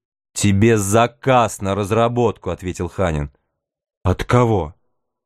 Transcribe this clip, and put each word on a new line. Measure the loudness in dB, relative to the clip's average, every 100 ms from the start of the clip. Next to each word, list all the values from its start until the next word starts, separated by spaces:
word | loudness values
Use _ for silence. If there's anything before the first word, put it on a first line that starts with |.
| _ _ _
«Тебе | -2 0 2 4 2
заказ | 2 0 0 -2 0 2 2 -2
на | -4 -4
разработку», — | -2 0 0 0 -2 -2 -8
ответил | -8 -8 -8 -8
Ханин. | -4 -4 -2 -6 _ _ _ _ _ _ _
«От | -2 -2
кого?» | 0 2 2 0 -4 -12 _ _ _ _